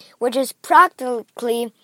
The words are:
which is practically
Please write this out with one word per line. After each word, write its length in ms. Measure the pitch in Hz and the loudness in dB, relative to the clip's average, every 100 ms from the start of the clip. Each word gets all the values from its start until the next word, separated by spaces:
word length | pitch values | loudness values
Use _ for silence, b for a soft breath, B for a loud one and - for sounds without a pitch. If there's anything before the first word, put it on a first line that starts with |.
| b b | b b
which 180 | 240 247 | -4 -2
is 160 | 254 | -4
practically 1200 | - - 330 359 - 254 240 - - 240 233 233 - | -8 2 4 4 0 -6 -6 -10 -8 -4 -4 -6 -10